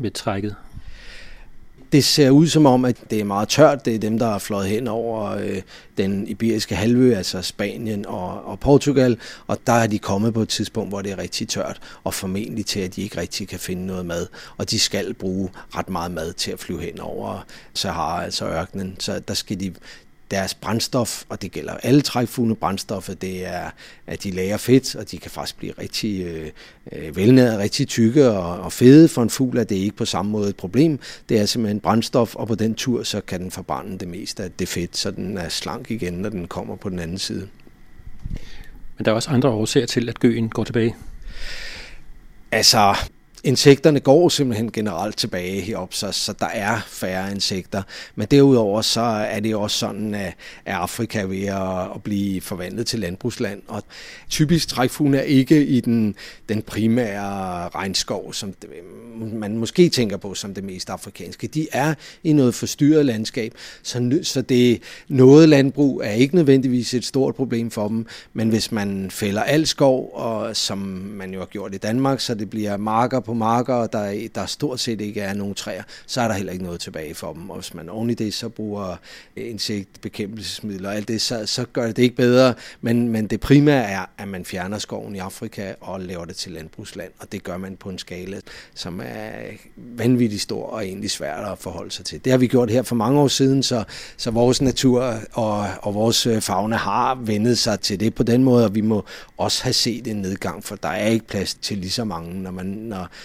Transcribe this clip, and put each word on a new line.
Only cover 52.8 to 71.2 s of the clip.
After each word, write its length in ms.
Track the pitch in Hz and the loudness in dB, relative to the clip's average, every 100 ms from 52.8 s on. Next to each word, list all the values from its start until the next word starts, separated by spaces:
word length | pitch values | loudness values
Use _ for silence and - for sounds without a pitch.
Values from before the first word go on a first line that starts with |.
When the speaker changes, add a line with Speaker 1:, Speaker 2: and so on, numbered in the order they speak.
| 117 | -6
Speaker 2:
til 120 | 117 | -4
landbrugsland. 640 | 87 92 123 - 110 101 - | -4 -4 -6 -4 -6 -6 -10
Og 140 | 107 - - - - - | -12 -12 -18 -18 -18 -8
typisk 380 | - 147 170 - | 0 2 2 0
trækfuglene 500 | - 127 - 143 135 | 0 -2 2 2 2
er 40 | |
ikke 440 | 143 135 127 156 139 | 4 4 6 6 6
i 140 | 127 | 2
den, 340 | 120 117 107 95 - - - | 2 2 2 -2 -12 -18 -4
den 140 | 110 | -4
primære 1080 | - 104 113 117 117 101 101 98 92 90 87 | -4 0 2 2 0 -4 -6 -4 -4 -6 -6
regnskov, 640 | 78 95 - - 104 98 | -6 -4 -4 -4 -6 -6
som 200 | - 101 | -10 -10
det, 180 | 92 - 76 90 104 117 113 110 | -12 -16 -18 -18 -18 -16 -10 -8
man 240 | 113 104 113 | -6 -4 -4
måske 320 | 113 - 175 | -2 4 4
tænker 280 | 127 110 98 | 4 0 -2
på 180 | 101 | -8
som 200 | 90 101 | -10 -8
det 100 | 98 | -10
mest 260 | 98 92 - | -10 -10 -10
afrikanske. 560 | 92 - - 92 - 117 | -10 -12 -14 -14 -10 -6
De 200 | 156 160 | -4 -2
er 220 | 120 147 151 - - | 0 0 -2 -8 -6
i 100 | 165 | 2
noget 220 | 151 127 | 4 4
forstyrret 520 | - 117 - 147 156 143 | 2 -4 2 4 6 4
landskab, 480 | 110 110 - 113 - - - | 0 -4 -6 -8 -10 -20 -14
så, 360 | - 123 120 123 | -8 -2 0 0
så 200 | - 135 | 0 -2
det, 400 | 117 123 123 110 - - - | 2 6 6 4 0 -20 -2
noget 400 | 135 131 147 165 | 8 12 12 12
landbrug 540 | 143 135 135 143 - | 10 6 4 2 2
er 60 | 117 | -2
ikke 240 | 107 139 | 4 4
nødvendigvis 600 | 180 139 135 131 123 110 | 6 6 6 6 0 0
et 100 | 127 | -2
stort 300 | - 135 135 | -2 0 0
problem 360 | - 131 117 117 | 0 -2 -2 -4
for 180 | - 104 | -4 -2
dem, 180 | 113 113 - - | -2 -4 -12 -12
men 160 | 110 110 | -2 2
hvis 240 | 110 - | 2 0
man 380 | 110 101 98 95 | -2 -2 -4 -6
fælder 320 | - 101 101 | -4 -2 0
al 240 | 120 151 151 | 2 2 0
skov, 440 | - 139 131 107 | 4 4 4 -2
og, 420 | - 120 110 110 104 | -6 -4 -4 -4 -4
som 220 | - 98 98 95 98 | -4 -4 -6 -8 -10
man 160 | 104 | -10